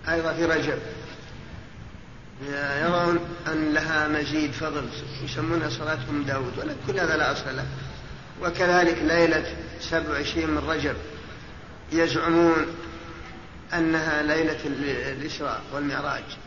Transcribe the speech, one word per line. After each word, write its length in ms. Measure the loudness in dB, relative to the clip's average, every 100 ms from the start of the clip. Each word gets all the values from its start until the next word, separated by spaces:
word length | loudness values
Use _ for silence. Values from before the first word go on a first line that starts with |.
| 0
أيضا 240 | 0 0
في 120 | 2 2
رجب، 340 | 2 2 -2 -6 -10 -12 -14 -14 -16 -14 -14 -16 -16 -16 -16 -16 -16 -16 -12 -6 -2 0 2
يرون 380 | 4 4 4 4 0 -6 -2
أن 260 | 0 2
لها 340 | 2 4 2 4
مزيد 440 | 2 2 0 0
فضل، 380 | -2 -2 -2 -4 -8 -8 -8
يسمونها 460 | -6 -2 0 0 0
صلاة 280 | -2 -2 -2 -2
أم 140 | -2
داود، 340 | 0 0 -2 -4
ولكن 180 | -6 -4 -2
كل 120 | 0
هذا 180 | 2 4
لا 140 | 2
أصل 240 | 0 -4 -6
له. 100 | -6 -6 -10 -10 -12 -14 -14 -4
وكذلك 560 | -2 2 6 8 6 4
ليلة 580 | 4 6 6 6 0 -8 -10 -10
سبع 300 | -2 -2 0
وعشرين 400 | -2 0 0 0
من 200 | 0 0
رجب 260 | 0 0 -2 -8 -12 -14 -14 -14 -16 -16 -16 -2
يزعمون 760 | 2 4 4 4 8 8 6 2 -4 -10 -12 -12 -14 -14 -14 -16 -16 -4
أنها 480 | 0 2 2 2 2
ليلة 380 | 2 4 2 0 -4
ال-، 520 | -2 -2 -2 -2 -4
الإسراء 420 | -6 -4 -4 -4 -4
والمعراج 500 | -4 -2 -2 -2 -4 -8 -14